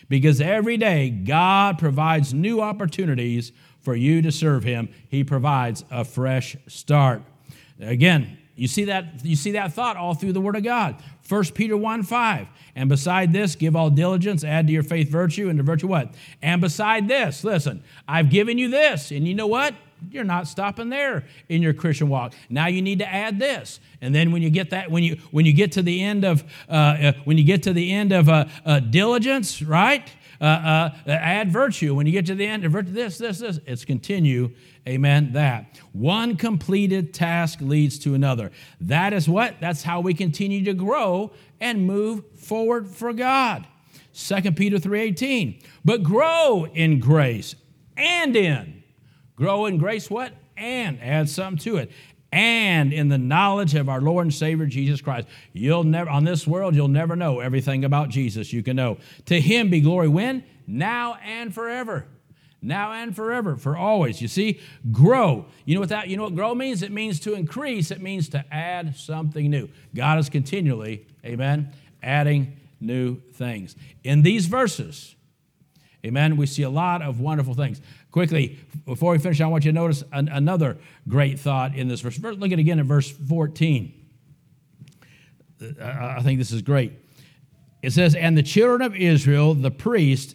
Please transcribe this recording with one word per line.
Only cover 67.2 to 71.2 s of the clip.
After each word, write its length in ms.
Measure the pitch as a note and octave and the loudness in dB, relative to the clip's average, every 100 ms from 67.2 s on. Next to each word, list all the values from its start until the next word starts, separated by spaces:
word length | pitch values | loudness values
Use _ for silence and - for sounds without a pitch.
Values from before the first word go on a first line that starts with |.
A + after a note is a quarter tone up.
| G#3+ G#3 | -6 -6
increase. 560 | D#3 B3 D4 A3 D#3 | -6 -6 -6 -4 -4
It 100 | - | -6
means 260 | F#3+ G3 D3+ | -8 -6 -6
to 140 | C#3 - | -6 -8
add 440 | D3+ F3 F3+ D#3+ C#3 | -8 -6 -6 -8 -10
something 560 | - D#3+ D3+ D3+ D3 | -10 -8 -6 -2 -2
new. 180 | C#3+ G#2 - - | -2 -4 -14 -14
God 240 | - C#3+ D#3 | -4 0 0
is 120 | C#3 | 0
continually, 760 | C#3+ C3 G3 D3+ A2+ A2 G#2+ - _ | -2 -4 -2 -2 -2 -6 -12 -14 _